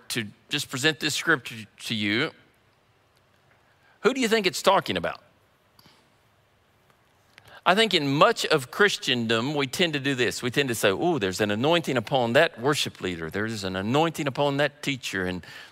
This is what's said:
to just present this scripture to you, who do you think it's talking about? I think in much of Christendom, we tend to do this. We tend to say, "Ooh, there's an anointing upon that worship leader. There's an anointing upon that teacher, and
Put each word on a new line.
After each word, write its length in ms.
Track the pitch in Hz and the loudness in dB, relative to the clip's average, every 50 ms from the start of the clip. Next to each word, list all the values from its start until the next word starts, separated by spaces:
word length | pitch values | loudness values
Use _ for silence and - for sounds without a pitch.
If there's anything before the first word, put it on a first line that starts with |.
| - - | -8 -8
to 180 | - 123 110 101 - _ _ - | -6 -6 -6 -8 -10 _ _ -8
just 180 | 147 147 - - | -6 -6 -6 -6
present 320 | - 127 131 160 156 - | -4 -2 0 0 0 0
this 140 | - 151 131 | -4 -4 -4
scripture 520 | - - 165 160 131 - - 120 110 107 - _ - - | -2 0 0 0 0 -2 -8 -14 -14 -16 -18 _ -14 -8
to 80 | - 117 | -6 -4
you, 380 | 107 104 101 104 120 151 - - - _ _ _ _ _ _ _ _ _ _ _ _ _ _ _ _ _ _ _ _ _ _ _ _ _ _ _ _ _ _ _ _ | -2 0 0 0 0 -2 -4 -6 -12 _ _ _ _ _ _ _ _ _ _ _ _ _ _ _ _ _ _ _ _ _ _ _ _ _ _ _ _ _ _ _ _
who 120 | - 208 | 0 0
do 80 | 269 269 | 2 2
you 80 | 247 208 | 0 2
think 180 | 220 226 190 | 2 2 2
it's 140 | 175 135 - | 0 -2 0
talking 380 | - 190 196 175 - - 95 90 | 2 4 4 4 2 -2 -4 -2
about? 240 | 85 80 65 - _ _ _ _ _ _ _ _ _ _ _ _ - - _ _ _ _ _ _ _ _ _ _ _ _ _ _ _ _ _ _ _ _ _ _ _ _ _ _ _ _ _ - _ - - - - | -2 -4 -6 -8 _ _ _ _ _ _ _ _ _ _ _ _ -20 -20 _ _ _ _ _ _ _ _ _ _ _ _ _ _ _ _ _ _ _ _ _ _ _ _ _ _ _ _ _ -20 _ -20 -10 -2 2
I 100 | 170 185 | 4 4
think 200 | 214 226 208 180 | 4 4 4 2
in 120 | 165 143 | 2 2
much 380 | 139 139 151 185 233 226 - - | 2 4 6 6 6 4 2 0
of 260 | - 160 151 127 - | 0 0 0 0 -2
Christendom, 840 | - - 208 196 - - - 143 127 120 113 110 117 113 120 143 156 | 0 2 2 2 2 0 -2 -2 -2 0 0 0 0 0 0 0 -2
we 120 | 143 139 | -2 -2
tend 280 | 131 - - 180 165 147 | -2 -2 -2 -2 0 -2
to 60 | 143 | -2
do 140 | 131 139 139 | -2 -2 0
this. 280 | 123 123 - 131 - | 0 0 0 0 -2
We 80 | 120 123 | -4 -4
tend 180 | - 143 143 127 | 0 0 0 0
to 60 | 113 | 0
say, 160 | - - 104 | 2 2 2
"Ooh, 280 | 95 80 - 180 170 - | 2 2 0 0 0 0
there's 220 | 98 95 92 - | 0 -2 0 0
an 100 | 107 101 | 0 0
anointing 460 | 104 107 127 156 170 170 - 165 135 | 0 0 2 2 2 2 0 0 -2
upon 380 | 120 110 - 147 131 120 117 120 | -2 -2 0 0 0 2 4 4
that 260 | 139 165 160 - - | 4 4 2 0 -2
worship 400 | 117 143 151 - - 117 - - | -2 0 0 0 -2 -6 -6 -6
leader. 300 | - 92 90 82 82 80 | -6 -6 -4 -4 -6 -6
There's 340 | 78 98 107 113 113 101 95 | -4 -4 -4 -4 -4 -6 -6
an 100 | 92 92 | -4 -4
anointing 520 | 95 98 110 127 147 165 170 156 - 151 | -4 -2 0 2 2 2 0 -2 -4 -6
upon 320 | 139 120 143 143 143 139 139 | -4 -2 -2 0 0 0 0
that 240 | 147 139 - - | -2 -2 -4 -6
teacher, 420 | - 139 139 120 - - - 95 92 | -8 -6 -6 -6 -6 -6 -4 -4 -2
and 220 | 92 90 90 - - - - - - | -2 -4 -6 -8 -14 -18 -20 -20 -20